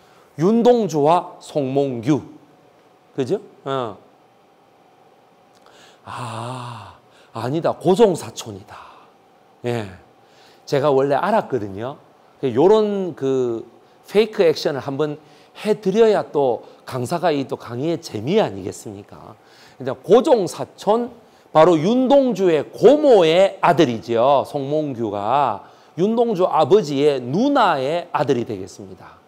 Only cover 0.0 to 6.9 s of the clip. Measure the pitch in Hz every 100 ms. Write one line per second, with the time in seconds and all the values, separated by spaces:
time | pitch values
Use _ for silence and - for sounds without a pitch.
0 | _ _ _ - 170 226 233 240 202 151
1 | 143 175 - - - 156 131 139 139 123
2 | 113 139 - - _ _ _ _ _ _
3 | _ - 127 185 190 _ 139 135 117 95
4 | _ _ _ _ _ _ _ _ _ _
5 | _ _ _ _ _ _ _ - - _
6 | - 117 120 113 117 127 123 113 98